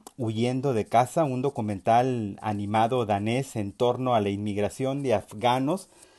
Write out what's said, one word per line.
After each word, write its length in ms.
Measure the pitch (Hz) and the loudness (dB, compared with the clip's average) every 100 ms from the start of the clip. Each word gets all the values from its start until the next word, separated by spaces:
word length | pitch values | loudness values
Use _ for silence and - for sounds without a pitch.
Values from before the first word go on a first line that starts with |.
| - - | -20 -6
Huyendo 560 | 113 110 120 131 139 | -4 0 0 0 0
de 140 | 117 101 | 0 2
Casa, 380 | 117 123 - | 2 2 2
un 180 | 147 127 | 0 0
documental 960 | 135 123 104 98 117 113 131 123 104 - | -2 -2 -4 -2 2 4 4 0 -4 -6
animado 640 | 110 104 101 107 113 127 | -6 -4 -2 2 2 2
danés 520 | 107 101 107 123 135 117 | 0 0 0 -2 -2 -6
en 160 | 101 | -6
torno 420 | - 123 123 127 | 0 0 2 0
a 60 | 120 | 2
la 80 | 101 | 2
inmigración 720 | 101 104 101 101 - 131 139 | -2 -2 -2 -2 -2 -4 -2
de 100 | 135 | 0
afganos 800 | 104 - 107 120 127 135 185 - _ - | 0 -2 -2 2 2 0 -2 -6 _ -20